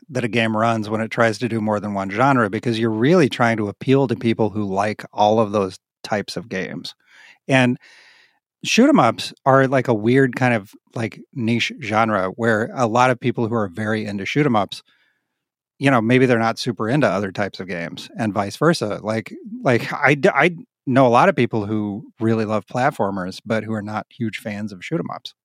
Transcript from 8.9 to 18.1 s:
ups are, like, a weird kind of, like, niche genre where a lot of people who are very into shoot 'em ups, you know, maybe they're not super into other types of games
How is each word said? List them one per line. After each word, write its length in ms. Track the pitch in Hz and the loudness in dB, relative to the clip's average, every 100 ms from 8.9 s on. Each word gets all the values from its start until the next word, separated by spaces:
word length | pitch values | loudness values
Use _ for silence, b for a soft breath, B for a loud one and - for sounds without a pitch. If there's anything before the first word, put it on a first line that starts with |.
| 277 | 6
ups 320 | 123 107 - - - | 4 2 -8 -4 4
are, 220 | 135 135 | 4 4
like, 200 | 135 123 | 2 0
a 60 | |
weird 420 | 113 107 131 135 117 | 0 2 4 2 2
kind 180 | 127 | 0
of, 180 | 117 98 - _ | 0 -4 -18 _
like, 260 | - 113 - - | -8 -8 -8 -16
niche 380 | - 110 117 - 233 | -6 -2 0 -2 -8
genre 460 | 113 107 113 107 92 92 | -4 0 2 0 -2 -2
where 340 | 117 107 120 | 0 0 0
a 120 | 202 120 | -2 0
lot 220 | 117 127 | 4 2
of 100 | 120 | 2
people 280 | 127 117 113 | -2 -2 -2
who 60 | |
are 140 | 117 101 | -2 -4
very 360 | 85 107 110 107 | -4 -4 -4 -4
into 180 | 101 98 | -8 -4
shoot 200 | 139 147 | 0 2
'em 100 | 113 | 2
ups, 260 | 92 - - _ _ _ _ _ _ _ _ _ | 0 -6 -18 _ _ _ _ _ _ _ _ _
you 120 | 135 | 2
know, 100 | 131 | 2
maybe 260 | 110 127 127 | 4 4 4
they're 120 | 120 | 4
not 200 | 113 117 | 2 -2
super 300 | - 104 110 | -6 -4 -2
into 200 | 143 120 | 2 2
other 240 | 90 101 | 0 -4
types 280 | 92 101 - | -4 -6 -6
of 80 | 92 | -10
games 420 | 87 82 - - | -8 -8 -12 -16